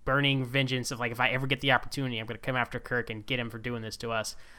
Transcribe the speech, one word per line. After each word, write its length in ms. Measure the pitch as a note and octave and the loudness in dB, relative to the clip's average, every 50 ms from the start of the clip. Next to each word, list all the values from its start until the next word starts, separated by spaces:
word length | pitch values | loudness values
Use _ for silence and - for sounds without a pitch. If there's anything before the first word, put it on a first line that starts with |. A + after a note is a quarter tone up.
| - | 0
Burning 400 | - C3 C#3 C#3+ C#3+ C#3 C3+ C3 | 2 4 4 6 6 4 4 2
vengeance 460 | A#2+ B2 C#3 C3+ B2+ C3 B2+ A#2+ - | 2 2 2 2 2 2 0 -2 -2
of, 80 | C#3 A2+ | -2 -2
like, 120 | A#2+ A#2 A#2 | -2 -2 2
"If 80 | A#2 | 2
I 80 | B2 B2+ | 2 2
ever 160 | B2 B2+ C#3 | 2 2 0
get 140 | C3 C#3 C3 | 0 0 2
the 120 | - C#3 B2+ | 4 4 4
opportunity, 460 | A#2+ - - - - C3+ B2+ A#2+ A2+ | 4 4 0 -4 -2 -2 -2 -2 -4
I'm 80 | A2 | -4
gonna 120 | G#2+ A#2 A2+ | -6 -8 -6
come 180 | - - C3 | -4 -2 0
after 220 | C3 A#2+ - - B2 | 0 0 0 -2 -6
Kirk 280 | - - B2+ B2 A#2 - | -4 -2 -2 0 0 -2
and 140 | A2+ A2 G#2+ | -4 -8 -4
get 140 | - C3+ B2 | -4 -2 -2
him 80 | A#2+ A#2 | -2 -4
for 100 | G#2+ A#2 | -6 -6
doing 220 | A2 B2 A#2+ A#2 A2 | -6 -6 -6 -6 -6
this 140 | A2 G#2 - | -8 -8 -6
to 120 | - A#2 | -4 -2
us." 240 | A2+ A2 G#2+ - - - - - - | -2 -2 -2 -4 -6 -10 -12 -16 -18